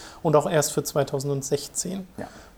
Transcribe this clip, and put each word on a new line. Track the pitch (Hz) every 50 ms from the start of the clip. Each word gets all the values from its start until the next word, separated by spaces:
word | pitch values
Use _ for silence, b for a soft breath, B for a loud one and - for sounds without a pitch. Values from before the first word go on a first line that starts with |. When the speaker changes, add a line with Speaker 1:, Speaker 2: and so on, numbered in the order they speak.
| B B B B
Speaker 1:
und | B 165 151
auch | 147 147 196
erst | 170 151 139 -
für | - 147
zweitausendsechzehn. | - - - 147 135 - 147 135 135 143 139 139 - - 143 - - - - - - 180 190 196 185 - -
Speaker 2:
Ja. | - B B B B B B B